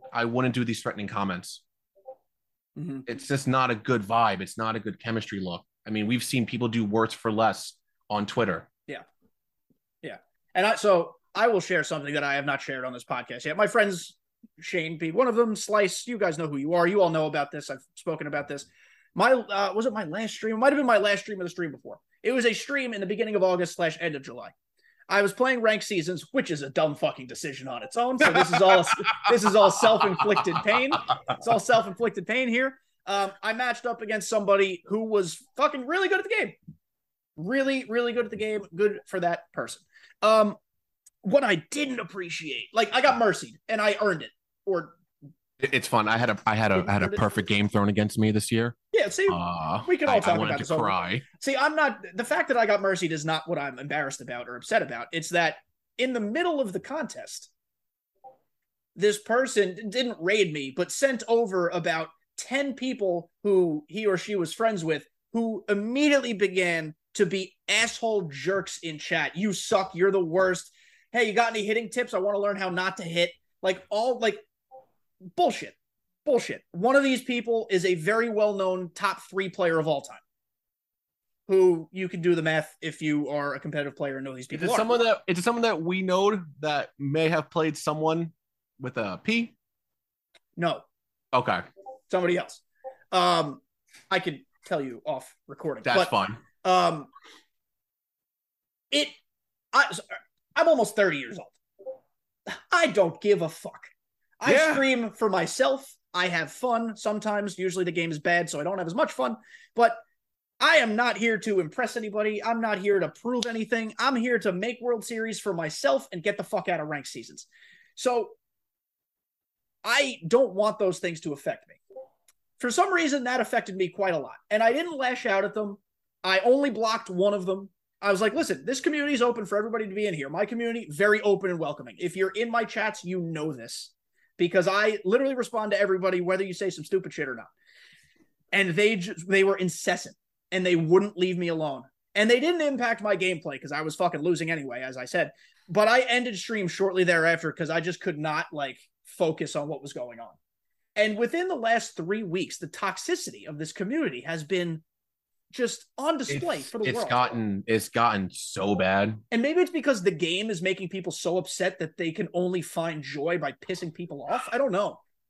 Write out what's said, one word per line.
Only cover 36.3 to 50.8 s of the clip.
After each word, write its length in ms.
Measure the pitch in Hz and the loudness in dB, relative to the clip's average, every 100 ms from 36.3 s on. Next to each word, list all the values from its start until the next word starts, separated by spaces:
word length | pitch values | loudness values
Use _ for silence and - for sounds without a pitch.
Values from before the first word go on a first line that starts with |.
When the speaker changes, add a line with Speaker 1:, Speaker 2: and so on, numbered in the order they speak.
| 440 | -2
Speaker 2:
game. 140 | - - - - _ _ _ _ _ - | -2 -6 -20 -20 _ _ _ _ _ -10
Really, 480 | 170 269 269 269 220 | -2 0 2 0 -2
really 240 | 233 240 | -2 0
good 120 | 233 | -2
at 60 | 220 | -4
the 60 | 214 | -4
game. 240 | 214 214 202 | -4 -4 -6
Good 260 | 165 208 - - | 0 0 0 -6
for 140 | 190 | -2
that 200 | 175 170 - | -2 -2 -6
person. 300 | - 117 - _ _ - _ | -8 -8 -10 _ _ -20 _
Um, 340 | 208 220 208 - _ _ _ _ _ _ | 4 6 4 0 _ _ _ _ _ _
what 240 | 196 262 | 2 4
I 120 | 254 175 - | 4 2 -2
didn't 300 | 285 285 247 | -4 -4 -4
appreciate, 680 | 180 196 175 156 156 120 - | -8 -10 -10 -8 -8 -8 -2
like, 220 | 214 214 | 0 2
I 80 | 247 | 4
got 160 | 269 233 | 4 4
mercied 400 | 220 170 - - - | 2 2 -6 -14 -6
and 120 | 220 | 0
I 140 | 208 202 | 0 2
earned 220 | 202 175 | 0 0
it. 80 | - _ _ _ | -6 _ _ _
Or 300 | - 180 160 _ _ _ 143 _ _ _ | -4 -4 -4 _ _ _ -20 _ _ _
Speaker 1:
It, 160 | 131 | 2
it's 140 | 131 - | 2 4
fun. 200 | 117 107 | 2 4
I 80 | 113 | 4
had 140 | 120 | 2
a, 80 | 101 - | 2 2
I 80 | |
had 160 | 107 107 | 4 4
a, 40 | 95 | 4
Speaker 2:
Didn't 120 | 90 | 4
Speaker 1:
I 40 | |
had 80 | 101 | 2
a 40 | 92 | 2
Speaker 2:
earn 80 | |
it. 40 | 202 | 2
Speaker 1:
perfect 300 | 107 - 98 | 2 0 0
game 200 | 101 104 | 2 2
thrown 220 | 107 101 | 2 2
against 280 | 104 104 - | 2 0 2
me 120 | 110 | 2
this 200 | 107 - | 2 0
year. 240 | 113 117 - _ | 0 -2 -6 _
Speaker 2:
Yeah, 160 | 440 - | 0 0
see, 180 | - 392 | 0 0
Speaker 1:
Uh, 520 | 175 175 170 156 180 - | 0 -4 -4 -4 -4 0
Speaker 2:
we 120 | 359 | 0
can 100 | 294 | 4
all 60 | |
Speaker 1:
I, 40 | 220 | 4
I 20 | |
Speaker 2:
talk 180 | - 107 | 4 2
Speaker 1:
wanted 120 | 107 | 0
Speaker 2:
about 80 | - | -4
Speaker 1:
to 40 | |
Speaker 2:
this 60 | - | -2
all 80 | |
Speaker 1:
cry. 420 | 160 | 0